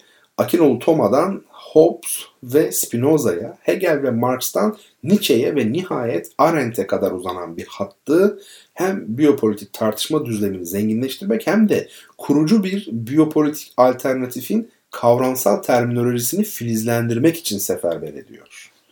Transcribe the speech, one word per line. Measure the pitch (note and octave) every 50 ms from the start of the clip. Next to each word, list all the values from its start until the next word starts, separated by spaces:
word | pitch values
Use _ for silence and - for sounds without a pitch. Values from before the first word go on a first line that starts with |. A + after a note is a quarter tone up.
| _ _ _ _ _ _ _
Akinoğlu | - A#2+ - - F3 E3 C#3 A#2+ A2+
Toma'dan | - - E3 D3+ A#2+ G2 A2+ C#3+ E3+ G3 F#3+ - - _
Hobbes | - - - - - D#3 D#3+ E3+ E3+ - - - - - - - _ _ -
ve | B2 B2 D3+ D#3+ -
Spinoza'ya, | - - - - - A#2 B2 C#3+ D#3+ D3 B2+ G#2+ F2 E2+ A2 - - -
Hegel | - - E3+ F#3+ F#3+ F3 D#3 C#3 C3+
ve | B2+
Marx'tan | A#2 A2+ A#2+ B2+ B2+ B2 - - - - G#3 G#3+ G#3+ - - _ _ _ -
Nietzsche'ye | C#3+ G3+ G#3+ - - - A2+ C3+ E3+ E3+
ve | C#3+ A#2 G#2+
nihayet | B2 F3 F#3 - D#3 C#3 A#2+ A#2 C#3 E3+ - - _
Arendt'e | - C#3 D#3+ E3 D#3 B2+ A2 - - F#2+
kadar | - G2+ F#2 G2 F#2
uzanan | F2+ F2 F#2 F#2 F2+ F#2 F2 E2 E2
bir | F2 F2
hattı | - - - G2+ - - _ _ B2+ D3 F3 G3 G#3 G3+ - - - - - _ _ _
hem | - F3 F#3 G3 - -
biyopolitik | G#2+ A2 B2+ D#3 D3 C#3+ - - G#2+ G#2 - G#2 - -
tartışma | - A2 A2 A2 - - - D#3 D3+ C#3
düzlemini | A#2+ A2+ G#2 G#2 G2 F#2+ F#2 F2
zenginleştirmek | E2+ F#2 G2+ G#2+ A2 A2 A2+ B2+ C3 C3 - G2 G2 A2+ A2 -
hem | - F#3 A3 A3 G3+
de | D3 - - - - - - - _
kurucu | - - - C#3+ D3 D#3 D#3+ A3 A3+ F#3+
bir | F#3 F#3+ G3+ G#3+ -
biyopolitik | A#2 A#2 A2+ A#2 C#3 D#3 D#3 D3+ D#3 D#3 D3+ D3 D3+ - - - _
alternatifin | - B2+ B2+ B2 B2 - C#3 C3 C3 B2+ B2 - C3 B2+ - G3 A3 A3 - _ _ _ _
kavramsal | - - - A#2+ A#2+ B2 B2+ B2+ B2+ B2+ - - G#2 - -
terminolojisini | - C3 A#2+ A#2+ A#2+ A#2+ A#2+ A#2+ B2 B2 A#2+ A#2+ - E3 G3 G#3
filizlendirmek | - - - A#2+ A#2 A2+ A2 A2 A#2 A#2 A#2 A#2 A#2 A#2 A#2 C#3 E3 E3
için | - - - G#2
seferber | G2 - - F#2 - - F2 E2 D#2 D#2+ D#2 D2
ediyor." | - - - - - - _ - - - - _ _ _ _